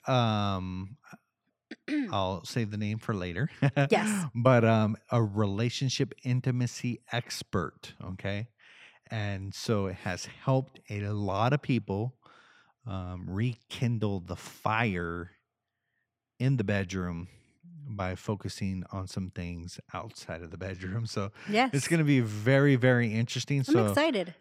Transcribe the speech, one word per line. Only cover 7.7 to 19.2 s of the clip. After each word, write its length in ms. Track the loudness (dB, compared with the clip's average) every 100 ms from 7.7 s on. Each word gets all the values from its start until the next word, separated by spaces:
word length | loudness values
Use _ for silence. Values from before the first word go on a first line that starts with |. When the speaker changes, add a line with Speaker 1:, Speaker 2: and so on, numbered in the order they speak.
| -6 -18 -14
Speaker 1:
okay? 460 | -12 -8 -6 -6 -8 _ -20 -20 -20 _ _
And 420 | -6 -4 -4 -8
so 340 | -8 0 0 0
it 80 | -4
has 200 | -6 -6 -8
helped 540 | -8 0 0 0 -12 -10
a 120 | -6
lot 500 | -4 -2 -2 2 2
of 100 | 2
people, 540 | 2 0 0 -2 -4 -6 _ -20 -20 _ _ _ -10
um, 380 | -8 -8 -10 -6
rekindle 920 | -2 -2 -4 _ -4 -2 0 0 -2
the 160 | -4 -10
fire 960 | -10 -4 0 2 2 0 -2 -6 -8 _ _ _ _ _ _ _ _ _ _ _
in 180 | 0 2
the 60 |
bedroom 640 | 2 0 0 -2 -4 -4 -8 -16 _ _ -20 -18 -12
by 260 | -4 -4
focusing 680 | -4 -4 -4 -4 -6 -4 -4 -6
on 160 | -8 -6
some 240 | -6